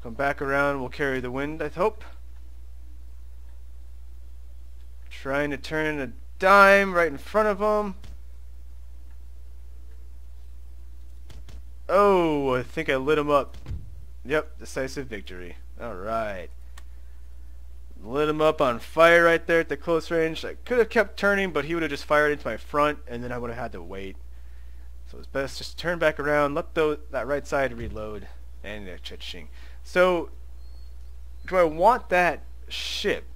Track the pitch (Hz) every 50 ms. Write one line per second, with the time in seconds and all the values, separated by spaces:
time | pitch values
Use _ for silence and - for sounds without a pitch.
0 | - 123 113 110 131 139 147 - 147 139 139 143 143 143 143 139 131 127 - -
1 | 147 139 131 131 123 127 123 131 139 147 156 156 156 151 - 160 180 220 220 -
2 | - - - - - - - - - - - - - - - - - - - -
3 | - - - - - - - - - - - - - - - - - - - -
4 | - - - - - - - - - - - - - - - - - - - -
5 | - - - - - 135 135 143 147 147 143 131 - - 160 156 156 156 151 147
6 | 135 120 113 - - - - - - 190 196 202 196 196 196 196 196 196 185 175
7 | 170 160 139 139 - - - 208 214 214 202 185 208 214 214 214 208 202 185 -
8 | - - - - - - - - - - - - - - - - - - - -
9 | - - - - - - - - - - - - - - - - - - - -
10 | - - - - - - - - - - - - - - - - - - - -
11 | - - - - - - - - - - - - - - - - - - 160 190
12 | 208 202 196 185 175 165 151 147 139 135 127 127 123 - - 160 160 151 139 131
13 | 131 135 156 151 147 147 147 143 127 - - - - - - - - - - -
14 | - - - - - 117 139 156 151 - - - 110 - - 143 131 139 - 147
15 | 135 127 113 101 95 - 95 90 90 87 87 - - - - - - 120 107 90
16 | 92 107 113 113 113 104 101 92 85 80 - - - - - - - - - -
17 | - - - - - - - - - - - - - - - - - - - -
18 | - 104 120 143 151 151 156 156 156 156 151 - 151 131 117 117 - - - 160
19 | 165 170 170 170 170 170 165 165 165 - 170 165 165 156 143 139 - - 170 160
20 | 160 - 170 165 160 160 160 - - 104 76 - - - 240 254 226 220 - 233
21 | 208 208 - - - 202 202 196 196 190 156 151 135 147 170 170 160 147 143 135
22 | - - 151 147 151 147 147 147 - 131 113 107 - - - 147 147 147 147 147
23 | - - 120 120 120 123 120 123 120 120 117 120 120 113 104 98 85 85 95 98
24 | 98 95 92 - - - - - - - - - - - - - - - - -
25 | - - - 123 135 - - 135 139 131 - - 135 - - - 147 165 180 170
26 | 165 156 156 - 139 147 147 147 147 143 143 160 175 - - 175 156 151 151 147
27 | - - 139 131 110 123 143 143 139 - - 143 135 131 120 117 117 107 101 107
28 | 107 107 107 104 - - - - - - - - - 98 104 107 101 92 87 -
29 | - - 95 87 - - - 90 80 - - - - - - - - - - 185
30 | 180 185 180 170 156 - - - - - - - - - - - - - - -
31 | - - - - - - - - - - 175 185 175 160 151 160 180 208 - -
32 | - - 180 180 180 170 143 - - - - - - - - - - - - -
33 | - 208 143 87 - - -